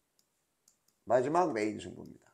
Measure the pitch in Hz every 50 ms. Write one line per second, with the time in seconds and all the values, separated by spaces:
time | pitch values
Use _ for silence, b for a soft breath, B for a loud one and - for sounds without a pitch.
0 | _ _ _ _ _ _ _ _ _ _ _ _ _ _ _ _ _ _ _ _
1 | _ 101 117 127 123 143 160 175 180 - 117 107 104 107 104 - - 92 - -
2 | - - - - _ _